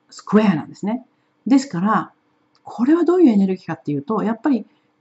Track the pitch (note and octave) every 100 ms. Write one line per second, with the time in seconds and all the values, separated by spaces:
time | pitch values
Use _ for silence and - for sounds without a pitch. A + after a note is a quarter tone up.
0 | _ - - G#3 G#3+ D#3 - - G3 B3
1 | - _ _ _ G#3 C4 - E3+ G3+ G3
2 | - _ _ _ _ _ - - B3 E4+
3 | D#4 F#4 D4+ G3+ F#3+ F#3 - D#3+ - C#3+
4 | C#3 A3 G3 A3+ D#4 A#3 - _ _ _